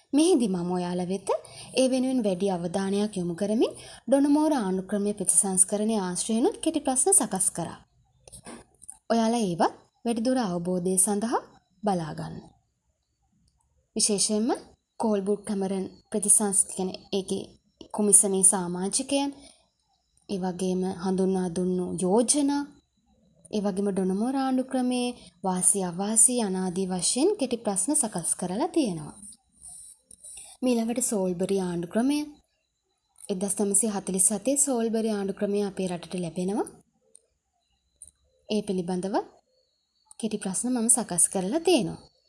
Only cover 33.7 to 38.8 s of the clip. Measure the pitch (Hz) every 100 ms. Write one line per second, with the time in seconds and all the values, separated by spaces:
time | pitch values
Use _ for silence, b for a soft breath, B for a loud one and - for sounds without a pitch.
33.7 | 196 226 202 196 185 - 208 247 277 -
34.7 | 240 226 220 220 208 196 190 202 202 202
35.7 | 190 185 175 - 185 170 160 180 214 415
36.7 | - _ _ _ _ _ _ _ _ _
37.7 | _ _ - - _ _ _ - 214 208
38.7 | 185